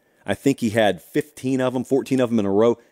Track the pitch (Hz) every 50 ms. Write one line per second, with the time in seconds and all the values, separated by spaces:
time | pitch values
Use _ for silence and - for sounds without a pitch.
0 | _ _ _ _ - - 101 - - 139 135 - 120 110 98 117 107 101 92 82
1 | - - - 151 147 - _ - 127 131 135 131 127 127 123 131 117 - 139 131
2 | 113 - 135 131 127 113 117 110 101 98 98 101 113 120 113 - - _